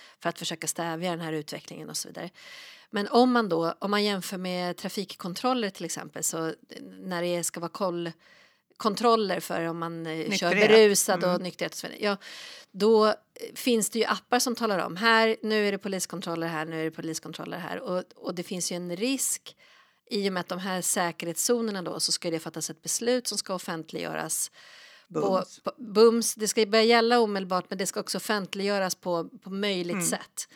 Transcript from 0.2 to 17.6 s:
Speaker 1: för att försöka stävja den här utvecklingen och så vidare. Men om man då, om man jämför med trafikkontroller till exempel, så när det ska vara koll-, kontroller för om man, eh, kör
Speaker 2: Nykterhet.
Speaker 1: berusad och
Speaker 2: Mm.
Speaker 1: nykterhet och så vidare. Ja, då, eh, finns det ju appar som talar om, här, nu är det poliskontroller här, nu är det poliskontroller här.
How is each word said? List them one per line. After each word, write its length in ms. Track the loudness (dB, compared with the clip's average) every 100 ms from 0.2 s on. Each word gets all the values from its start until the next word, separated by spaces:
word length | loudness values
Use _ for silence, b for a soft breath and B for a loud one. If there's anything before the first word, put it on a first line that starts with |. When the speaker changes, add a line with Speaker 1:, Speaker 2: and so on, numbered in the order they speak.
Speaker 1:
för 60 | -6
att 100 | -6
försöka 280 | -8 -6 -6
stävja 440 | -4 -4 -4 -4
den 100 | -4
här 120 | -4
utvecklingen 580 | -6 -6 -10 -12 -14 -10
och 60 | -10
så 120 | -10
vidare. 220 | -10 -12 B B B B B B
Men 160 | -4 2
om 240 | 6 6
man 160 | 6 2
då, 260 | 2 0 -2
om 120 | -2
man 140 | 0
jämför 340 | 2 -2 -4 -6
med 380 | -4 -4 -4 -6
trafikkontroller 920 | -8 -6 -8 -8 -10 -4 -2 0 -2
till 140 | -6
exempel, 400 | -8 -8 -10 -6
så 280 | -4 -2 -4 -6 _ -16 -16 -14
när 200 | -8 -4
det 220 | -2 -2
ska 160 | -2 -6
vara 100 | -10
koll-, 420 | -4 -2 -2 -6 -8 b b b b b _
kontroller 640 | -2 2 4 6 4 0
för 240 | -2 -2
om 140 | -2 -2
man, 280 | -6 -6 -6
eh, 100 | -4
kör 120 | -2
Speaker 2:
Nykterhet. 380 | 0 2 6 10
Speaker 1:
berusad 560 | 10 10 6 2 2
och 60 | 2
Speaker 2:
Mm. 120 | 0
Speaker 1:
nykterhet 300 | -2 -6 -6
och 60 | -6
så 80 | -12
vidare. 160 | -4
Ja, 120 | -4 -4 B B B B B
då, 360 | 0 6 6 6
eh, 80 | 2 _ -16 -14
finns 360 | -4 2 2 2
det 80 | 0
ju 60 |
appar 340 | 0 0 0 0
som 160 | 2
talar 240 | -2 -2 0 -2
om, 100 | 0
här, 400 | 4 6 4 2
nu 260 | 0 2 2
är 40 |
det 60 | 0
poliskontroller 680 | -4 -4 -4 -6 -6 -4 -4
här, 180 | -4 -4
nu 140 | -4
är 40 |
det 60 | -4
poliskontroller 680 | -4 -8 -8 -10 -12 -10
här. 220 | -10